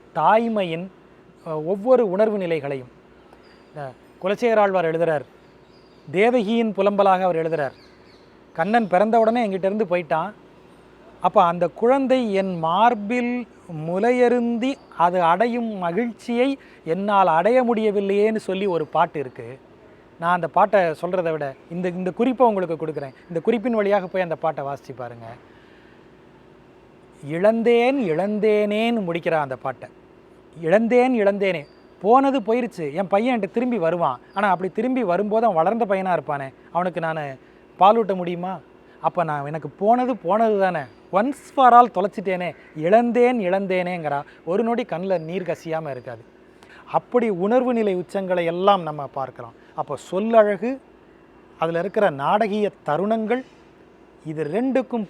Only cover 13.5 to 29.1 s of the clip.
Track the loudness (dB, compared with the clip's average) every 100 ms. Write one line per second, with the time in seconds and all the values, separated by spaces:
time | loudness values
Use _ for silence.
13.5 | -16 -14 -10 -6 0 0 4 4 2 0
14.5 | -2 -4 -4 -8 0 2 4 2 2 2
15.5 | -2 -6 -4 -4 -2 -4 -6 -4 0 0
16.5 | -2 -10 -14 -6 -4 0 4 4 4 4
17.5 | 2 2 0 0 0 0 2 2 0 -4
18.5 | -4 -2 -2 -2 0 0 -2 -10 -12 -16
19.5 | -18 -20 -20 -20 -20 -20 -8 -2 -2 0
20.5 | 2 4 4 2 -2 -4 -2 -2 -4 -6
21.5 | -10 -12 -6 -6 -4 -6 -2 -2 2 2
22.5 | 2 -2 -4 -6 -8 -10 -14 -10 -4 -2
23.5 | 0 0 -2 0 0 -2 -4 -4 -4 -4
24.5 | -4 -8 -10 -14 -14 -14 -14 -18 -20 -20
25.5 | -20 -20 -20 -20 -20 -20 -20 -20 -20 -20
26.5 | -20 -20 -20 -20 -20 -20 -18 -10 0 2
27.5 | 2 4 4 4 2 0 0 -2 0 2
28.5 | 2 0 0 0 -2 -2